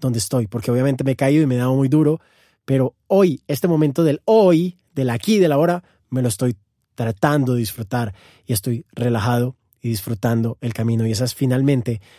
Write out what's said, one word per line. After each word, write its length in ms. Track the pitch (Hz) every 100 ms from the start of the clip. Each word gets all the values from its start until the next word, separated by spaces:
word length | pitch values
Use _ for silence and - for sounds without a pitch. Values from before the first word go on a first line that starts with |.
donde 200 | 131 117
estoy, 260 | - 127 104
porque 240 | 113 104
obviamente 320 | 120 135 131
me 80 | 135
he 40 | 131
caído 260 | 135 151
y 40 | 147
me 100 | 123
he 20 |
dado 160 | 123
muy 140 | 135 135
duro, 320 | 151 151 160 _ _ _ _
pero 300 | - 135 127 - -
hoy, 340 | 196 185 131 -
este 180 | 143 180
momento 380 | 160 151 135
del 160 | 160 139 -
hoy, 500 | 220 190 165 180 - _
del 160 | - 131
aquí, 300 | 117 - 214
del 100 | 170
ahora, 320 | 143 170 175 - _ _
me 140 | 127
lo 60 | 123
estoy 260 | - 127 117 _ _ _
tratando 600 | - 113 - 151 147 127
de 60 | 123
disfrutar 540 | 107 - 104 123 113 95 - _ -
y 60 |
estoy 320 | 113 - 120 -
relajado 640 | - 120 117 110 120 123 - _ _
y 60 | 117
disfrutando 680 | 107 - 113 120 117 113 -
el 120 | 117
camino. 320 | 113 113 113
Y 60 | 113
esa 140 | 110
es 100 | 123
finalmente 640 | - 135 127 135 135 117 107 -